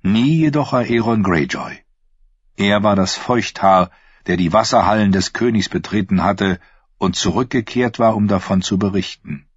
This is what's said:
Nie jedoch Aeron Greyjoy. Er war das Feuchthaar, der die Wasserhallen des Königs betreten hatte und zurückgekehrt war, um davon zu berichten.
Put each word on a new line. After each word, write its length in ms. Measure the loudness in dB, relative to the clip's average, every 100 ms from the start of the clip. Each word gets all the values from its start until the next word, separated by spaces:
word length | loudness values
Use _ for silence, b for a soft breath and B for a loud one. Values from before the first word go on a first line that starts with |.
Nie 340 | 2 2 2 2
jedoch 360 | 2 0 0
Aeron 500 | -2 0 0 2 0
Greyjoy. 520 | 2 0 -2 -6 -10 -14 _ _ _ _ _ _ _ -4
Er 260 | 0 2
war 140 | 2 2
das 200 | 0 -4
Feuchthaar, 760 | -2 -2 -2 0 4 4 2 b b b -6
der 100 | -2
die 160 | 2
Wasserhallen 600 | 2 2 2 4 2 2
des 200 | 2 -2
Königs 360 | -2 0 0 -2
betreten 540 | -6 -4 -4 0 0
hatte 360 | 0 0 -2 -2 b b b _
und 180 | -4 -2
zurückgekehrt 840 | -2 -2 -2 -4 -4 -2 -2 2
war, 180 | 0 2
um 120 | 0
davon 340 | 0 0 -2
zu 160 | 0 -2
berichten. 680 | 0 -2 -4 -12 -14 -14 _